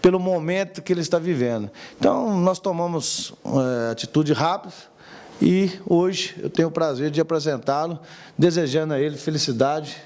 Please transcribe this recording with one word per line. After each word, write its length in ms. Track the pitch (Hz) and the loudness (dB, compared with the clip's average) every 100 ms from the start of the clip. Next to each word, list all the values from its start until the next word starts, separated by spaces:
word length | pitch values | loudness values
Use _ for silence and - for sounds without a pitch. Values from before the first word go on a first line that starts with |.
pelo 180 | 185 185 | 6 4
momento 600 | 185 180 156 185 190 190 | 0 0 0 -2 -2 -6
que 100 | - | -4
ele 100 | 175 | -2
está 180 | 160 170 | 0 0
vivendo. 500 | 165 156 123 113 104 - - - | 0 0 0 -2 -6 -12 -20 -2
Então, 400 | - - 240 196 | 0 2 0 2
nós 200 | 175 185 | 2 0
tomamos, 760 | 196 170 175 165 - - - - - | -4 -2 -2 -2 -4 -4 -6 -12 -2
é, 460 | 135 127 120 117 | 0 0 0 -2
atitude 420 | 117 - 151 151 | -4 0 0 2
rápida 400 | 139 156 196 190 - - _ - - - - | 2 0 -2 -6 -20 -20 _ -20 -20 -20 2
e 320 | - 185 190 185 - | 4 4 2 -2 2
hoje 500 | 170 185 190 - - | 2 2 -2 -8 -8
eu 80 | - | -4
tenho 200 | - 165 | 0 0
o 20 | |
prazer 400 | 160 160 127 151 | 0 -2 0 -2
de 100 | 147 | 0
apresentá-lo, 760 | 160 160 147 135 123 143 165 165 - - - - | 0 0 -2 -2 -2 -2 -2 -6 -14 -20 -14 2
desejando 560 | 170 170 151 143 156 | 2 4 0 0 0
a 60 | 143 | 0
ele 180 | 147 147 | -2 -2
felicidade 800 | - 151 - 117 135 156 143 - | -4 -2 -2 0 0 0 -6 -14